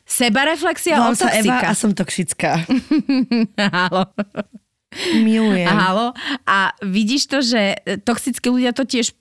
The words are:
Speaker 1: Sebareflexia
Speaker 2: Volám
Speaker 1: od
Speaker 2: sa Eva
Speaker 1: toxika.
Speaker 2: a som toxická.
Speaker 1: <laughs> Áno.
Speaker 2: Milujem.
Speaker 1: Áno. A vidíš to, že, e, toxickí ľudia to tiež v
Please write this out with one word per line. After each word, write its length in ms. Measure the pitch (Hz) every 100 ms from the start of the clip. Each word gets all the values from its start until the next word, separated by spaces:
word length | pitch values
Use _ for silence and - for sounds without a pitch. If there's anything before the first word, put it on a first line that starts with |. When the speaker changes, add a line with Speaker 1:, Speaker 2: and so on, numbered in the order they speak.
Speaker 1:
Sebareflexia 960 | - - 240 233 294 320 339 311 359 294
Speaker 2:
Volám 160 | 233
Speaker 1:
od 20 | 240
Speaker 2:
sa 140 | -
Eva 240 | 220 220 254
Speaker 1:
toxika. 100 | 180
Speaker 2:
a 80 |
som 180 | 208 214
toxická. 600 | 196 180 - 175 - 160 160 165 262 - 302 - 269
Speaker 1:
<laughs> 680 | 247 240 226 - 202 175 180
Áno. 160 | 180 190 - 202 208 - 226 _ _ _ - 359
Speaker 2:
Milujem. 540 | 226 220 220 220 185 175
Speaker 1:
Áno. 480 | 208 190 190 240 254 277 277 -
A 260 | 196 185 -
vidíš 480 | 202 196 214 269 -
to, 160 | 277
že, 320 | 240 240 196 -
e, 220 | - 202
toxickí 480 | 240 226 269 - 240
ľudia 240 | 247 247
to 160 | 247 262
tiež 240 | 247 226
v 60 | -